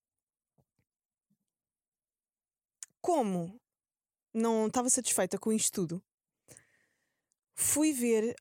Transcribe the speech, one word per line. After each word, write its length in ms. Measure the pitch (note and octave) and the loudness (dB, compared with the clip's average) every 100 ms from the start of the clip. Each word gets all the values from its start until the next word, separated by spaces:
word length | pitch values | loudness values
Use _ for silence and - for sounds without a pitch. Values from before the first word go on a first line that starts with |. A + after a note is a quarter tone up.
| _ _ _ _ _ _ _ _ _ _ _ _ _ _ _ _ _ _ _ _ _ _ _ _ _ _ _ _ - _ | _ _ _ _ _ _ _ _ _ _ _ _ _ _ _ _ _ _ _ _ _ _ _ _ _ _ _ _ -20 _
Como 580 | - E4 G#3+ F3+ E3+ A3+ _ _ _ _ _ _ _ | 0 2 2 -2 -4 -10 _ _ _ _ _ _ _
não 340 | A3+ A3+ A3 A3 | -2 2 2 2
estava 220 | B3 A#3+ | 0 2
satisfeita 480 | - - - F#3 F#3+ | 0 0 -2 -2 -2
com 160 | A3 | -2
isto 180 | A3 - | 0 0
tudo, 320 | - D3+ - - _ _ _ - - _ _ _ _ _ _ _ _ _ - | -2 -4 -6 -12 _ _ _ -20 -20 _ _ _ _ _ _ _ _ _ -4
fui 380 | - C#4+ D#4 | -2 2 2
ver 420 | C4 A#3+ A3 A3+ - | 2 2 2 0 -2